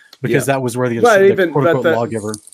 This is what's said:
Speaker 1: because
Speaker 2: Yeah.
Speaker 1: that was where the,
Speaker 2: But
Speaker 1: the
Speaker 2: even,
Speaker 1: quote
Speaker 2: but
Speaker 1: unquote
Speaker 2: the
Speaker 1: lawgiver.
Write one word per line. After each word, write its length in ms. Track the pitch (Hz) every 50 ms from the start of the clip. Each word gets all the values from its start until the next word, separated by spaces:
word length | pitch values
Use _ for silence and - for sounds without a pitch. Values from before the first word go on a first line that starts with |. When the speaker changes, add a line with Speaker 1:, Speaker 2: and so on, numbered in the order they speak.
| _ _ _ - -
Speaker 1:
because 260 | 117 117 143 120 127
Speaker 2:
Yeah. 60 | 139
Speaker 1:
that 80 | 135 127
was 140 | 123 113
where 120 | 123 127 123
the, 120 | 117 113
Speaker 2:
But 180 | 214 240 214 196
Speaker 1:
the 80 | 196 196 185
Speaker 2:
even, 200 | 196 185 165 143
Speaker 1:
quote 120 | 151 135
Speaker 2:
but 60 | 170 160
Speaker 1:
unquote 80 | 131 120
Speaker 2:
the 120 | 170 - 113
Speaker 1:
lawgiver. 360 | 117 110 110 110 101 107 107 107 - -